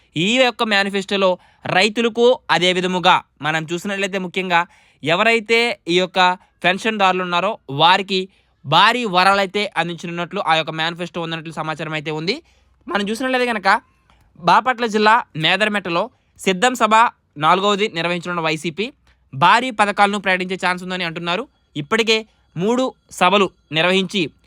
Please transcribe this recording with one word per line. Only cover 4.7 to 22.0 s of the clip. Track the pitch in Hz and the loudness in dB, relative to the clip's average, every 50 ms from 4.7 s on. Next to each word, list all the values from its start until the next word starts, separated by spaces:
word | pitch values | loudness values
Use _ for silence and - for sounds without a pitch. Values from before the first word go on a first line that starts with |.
| _ _ _ _ _ _ 127 | _ _ _ _ _ _ -2
ఎవరైతే | 147 165 185 214 226 226 233 208 - 226 233 233 240 - - _ 165 175 | -2 0 2 2 2 2 0 0 0 0 2 2 0 -4 -6 _ 0 0
ఈ | 180 | 0
యొక్క | 185 175 - 190 185 180 180 - _ _ _ _ - | 0 0 2 2 2 2 2 -2 _ _ _ _ -2
పెన్షన్దారులు | 175 190 190 - 226 220 208 196 185 180 185 185 | 0 0 0 -2 -4 0 2 2 2 2 0 -2
ఉన్నారో | 175 175 175 185 208 220 - _ - 139 143 | -2 -2 -2 -2 -2 -4 -8 _ -8 0 2
వారికి | 160 170 185 202 196 196 196 185 190 - _ _ _ _ _ _ - | 4 4 4 4 0 -2 -4 -4 -4 -6 _ _ _ _ _ _ -4
భారీ | 135 156 170 202 220 233 247 240 202 175 | 2 4 6 6 6 4 2 -2 0 2
వరాలైతే | 180 180 196 196 202 196 185 - 208 208 - - 160 | 4 4 4 4 2 0 -2 -2 -4 -4 -4 -4 -4
అందించనున్నట్లు | 165 170 170 156 - 175 170 175 175 165 185 202 - 156 | -4 -4 -6 -10 -10 -8 -8 -8 -8 -6 -6 -4 -2 0
ఆ | 160 160 | 0 0
యొక్క | 156 160 156 160 | 0 -2 -6 -4
మేనిఫెస్టో | 160 170 170 165 175 165 - 180 165 | -4 -6 -6 -8 -10 -10 -8 -8 -8
ఉందన్నట్లు | 165 165 165 156 165 151 165 | -8 -8 -10 -10 -10 -10 -8
సమాచారం | 156 156 156 156 160 156 156 | -8 -8 -8 -8 -8 -8 -8
అయితే | 151 143 160 151 156 | -8 -6 -6 -6 -6
ఉంది. | 160 185 254 330 - _ _ _ _ _ _ _ _ | -4 -6 -6 -6 -10 _ _ _ _ _ _ _ _
మనం | 269 339 202 208 196 | -6 -4 -4 -4 -4
చూసినట్లయితే | 220 - 262 262 262 247 247 247 | -4 -4 -4 -2 -2 0 0 -2
కనుక | 226 208 175 196 208 254 - _ _ _ _ _ _ _ _ _ _ - | -2 0 2 2 2 2 -2 _ _ _ _ _ _ _ _ _ _ -2
బాపట్ల | 170 170 185 226 214 254 254 226 240 220 202 | 2 4 4 4 4 0 -2 -2 -2 -2 0
జిల్లా | 214 208 214 226 247 - - - 156 156 | 2 4 4 4 2 0 -4 -6 -2 0
మేదరమెట్టలో | 165 185 190 214 214 208 202 - 180 170 175 208 247 _ _ _ _ _ - | 0 2 2 0 -2 -2 -4 -4 -4 -2 -2 -4 -4 _ _ _ _ _ -4
సిద్ధం | - 196 190 180 233 254 254 233 | -2 -2 0 2 0 0 2 2
సభ | 226 214 220 220 233 - - _ _ _ _ 147 156 | 2 4 4 4 4 2 0 _ _ _ _ 0 2
నాలుగవది | 160 180 190 196 208 202 190 208 220 151 | 4 4 4 2 0 0 0 -2 -2 -2
నిర్వహించనున్న | 165 165 175 180 175 165 180 175 175 160 | -4 -4 -2 -4 -4 -6 -6 -4 -4 -2
వైసీపీ | 160 160 156 - 170 147 190 220 269 - _ _ _ _ _ _ _ - | -2 -2 -4 -6 -6 -6 -6 -8 -8 -10 _ _ _ _ _ _ _ -2
భారీ | 131 170 180 208 214 254 262 214 220 | 2 4 4 4 4 2 0 0 0
పథకాలను | 208 202 196 208 202 202 208 208 185 | 0 0 2 2 2 2 0 -2 -2
ప్రకటించే | 196 185 180 185 185 190 175 190 | -2 -2 -2 -2 -6 -6 -4 -2
ఛాన్స్ | 180 180 180 185 | -2 -2 -4 -6
ఉందని | 185 185 180 180 165 | -8 -6 -6 -6 -8
అంటున్నారు. | 160 170 170 170 175 208 277 - _ _ _ _ - 143 | -8 -6 -6 -4 -4 -4 -6 -8 _ _ _ _ -12 -12
ఇప్పటికే | 143 - 220 220 | -6 -2 -2 0